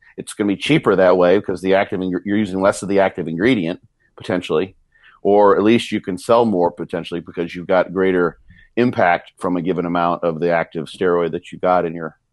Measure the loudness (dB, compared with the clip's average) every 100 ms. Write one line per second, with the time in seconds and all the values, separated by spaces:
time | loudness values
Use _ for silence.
0 | _ -16 -12 -4 -2 -2 0 0 2 4
1 | 4 4 4 2 0 -4 0 0 0 -4
2 | -4 -4 -4 -2 -2 0 0 0 0 0
3 | 0 -2 -6 -2 0 0 -2 -6 _ _
4 | _ -16 -6 -6 -2 -2 -2 -8 _ _
5 | _ _ 2 4 6 4 4 2 0 -6
6 | -6 -6 2 2 2 2 0 -2 -8 -8
7 | -8 -10 -10 -8 -8 -8 -2 0 0 0
8 | 0 2 0 -4 -16 -20 _ -2 0 2
9 | 2 0 -4 _ -6 -4 -2 -4 -2 -2
10 | -2 -2 -4 -2 -2 -2 -2 -8 -12 -4
11 | -2 0 -2 -6 -12 -6 0 0 0 -6
12 | -12 -14 _